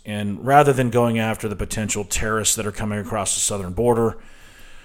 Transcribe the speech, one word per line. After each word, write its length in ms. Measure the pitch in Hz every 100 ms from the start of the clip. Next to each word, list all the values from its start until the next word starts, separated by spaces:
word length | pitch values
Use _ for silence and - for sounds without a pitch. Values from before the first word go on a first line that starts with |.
| -
and 400 | 104 104 98 123
rather 280 | 143 143
than 160 | 127 123
going 300 | 120 117 113
after 280 | 110 107 107
the 80 | 98
potential 480 | 104 110 104 104
terrorists 500 | 95 - 110 110 98 110
that 120 | 104
are 60 |
coming 260 | 104 107 104
across 340 | 98 107 95
the 60 | -
southern 320 | - 101 92
border 460 | 92 120 113 113 - - - - - - -